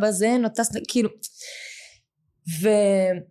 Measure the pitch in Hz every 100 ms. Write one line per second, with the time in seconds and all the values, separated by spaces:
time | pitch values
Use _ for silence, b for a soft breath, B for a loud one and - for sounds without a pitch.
0 | 208 190 214 247 226 226 226 214 - 247
1 | 220 - - B B B B B B B
2 | B _ _ _ - 160 202 208 202 196
3 | 185 180 -